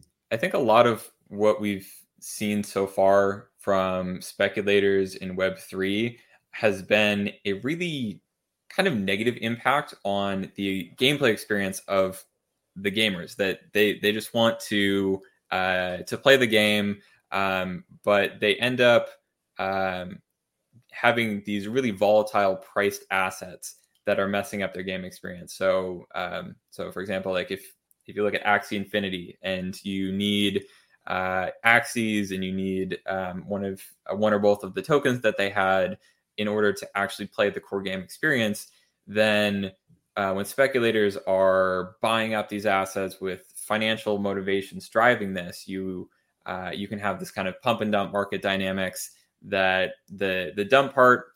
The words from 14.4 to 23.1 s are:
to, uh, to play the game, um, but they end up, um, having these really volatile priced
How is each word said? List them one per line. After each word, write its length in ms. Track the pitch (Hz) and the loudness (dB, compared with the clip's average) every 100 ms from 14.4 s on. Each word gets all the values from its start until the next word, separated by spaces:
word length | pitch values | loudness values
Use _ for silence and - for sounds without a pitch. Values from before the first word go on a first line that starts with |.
| 113 113 | 2 2
to, 600 | - 104 101 98 95 95 - _ _ | -2 0 2 2 0 -2 -6 _ _
uh, 460 | 92 92 92 90 90 | -2 0 0 -2 -6
to 200 | 87 113 | -8 0
play 200 | - 135 | 4 6
the 100 | 120 | 6
game, 520 | 107 104 104 101 101 _ _ _ | 4 4 2 0 -6 _ _ _
um, 520 | 98 98 95 92 90 - - | -2 0 -2 -4 -8 -14 -8
but 360 | - 101 98 - | 0 2 2 0
they 160 | 110 98 | 0 2
end 260 | 120 127 | 0 4
up, 280 | 123 117 - - _ _ _ - | 6 6 2 -6 _ _ _ -6
um, 600 | 95 95 95 90 90 - _ _ _ _ _ _ _ | -4 -2 -2 -4 -8 -12 _ _ _ _ _ _ _
having 520 | - 120 117 113 101 101 | 0 2 4 0 -4 -4
these 220 | 104 98 | -4 -2
really 240 | 120 127 | -2 -2
volatile 640 | 98 101 107 107 107 98 95 | 2 6 6 4 2 2 0
priced 480 | - - 101 101 - | -4 0 0 -2 -2